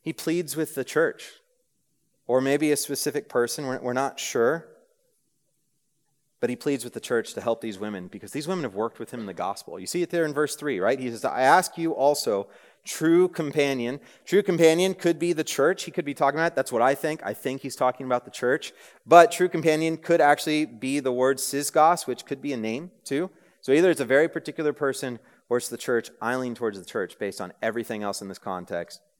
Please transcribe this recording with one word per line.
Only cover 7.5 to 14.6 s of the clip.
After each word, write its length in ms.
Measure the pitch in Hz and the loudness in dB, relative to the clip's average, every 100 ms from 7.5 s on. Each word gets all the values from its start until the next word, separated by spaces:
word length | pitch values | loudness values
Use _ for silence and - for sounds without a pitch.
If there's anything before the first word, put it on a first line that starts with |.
| 113 | -2
these 160 | 113 95 | -4 -8
women, 300 | 107 101 90 | -8 -8 -10
because 240 | 98 101 | -14 -10
these 160 | 143 151 | -10 -6
women 160 | 185 | -4
have 120 | 131 98 | -4 -4
worked 220 | 113 - | -6 -6
with 140 | 113 | -12
him 80 | 123 | -10
in 60 | 104 | -10
the 60 | |
gospel. 460 | 87 90 101 - 90 | -6 -6 -6 -12 -12
You 80 | 92 | -8
see 140 | 180 | -4
it 80 | 170 | -2
there 160 | 170 160 | 0 -2
in 80 | |
verse 220 | 143 147 - | 0 -2 -4
three, 240 | 147 104 | -4 0
right? 200 | 98 135 | 0 0
He 100 | 127 | -4
says, 160 | 113 131 | -4 -4
"I 160 | 120 | 2
ask 360 | 131 170 175 - | 6 6 4 -4
you 160 | 165 | -4
also, 540 | - 139 147 - 101 101 - _ _ | 2 2 2 0 -2 -4 -14 _ _
true 440 | - - 160 170 180 | -14 -2 4 4 4
companion." 720 | 170 151 151 143 131 120 139 - - | 0 -4 0 0 0 -4 -6 -14 -20
True 200 | - 190 | 0 2
companion 500 | 202 170 | 2 6